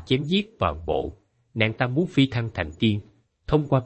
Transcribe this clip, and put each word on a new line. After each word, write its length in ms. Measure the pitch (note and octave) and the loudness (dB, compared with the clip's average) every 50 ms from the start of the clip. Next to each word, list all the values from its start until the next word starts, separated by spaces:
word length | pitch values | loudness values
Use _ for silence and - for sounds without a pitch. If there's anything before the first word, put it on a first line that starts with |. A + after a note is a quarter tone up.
| D#2+ | 0
chém 180 | - C3 C3 - | 0 0 0 0
giết 360 | C#3+ F3+ G3+ G3+ - - - | 0 0 0 -2 -4 -4 -2
toàn 260 | - E2+ D2+ D#2+ E2 | -2 -2 -2 -4 -4
bộ. 280 | D#2 D2+ C#2 - D2 - - _ _ _ _ _ _ - | -2 -2 -2 -2 -4 -10 -14 _ _ _ _ _ _ -2
Nàng 200 | A2+ G#2+ A2 G#2+ | 0 0 0 0
ta 140 | - C3 A#2+ | -2 -4 -2
muốn 200 | B2 D3 F#3 D3+ | 0 0 -2 0
phi 200 | - - C3+ C3+ | 2 2 2 2
thăng 220 | - A#2+ A#2 A2 - | 2 -2 -4 -4 -4
thành 180 | - F2 D#2 D#2 - | -6 -6 -6 -2 0
tiên, 200 | - A2 G#2 G#2 - - _ _ _ _ _ _ _ - | 2 2 2 0 -4 -10 _ _ _ _ _ _ _ 0
thông 200 | - D3+ D3 C#3 | 0 0 2 2
qua 140 | D3 C3 B2 | 0 0 2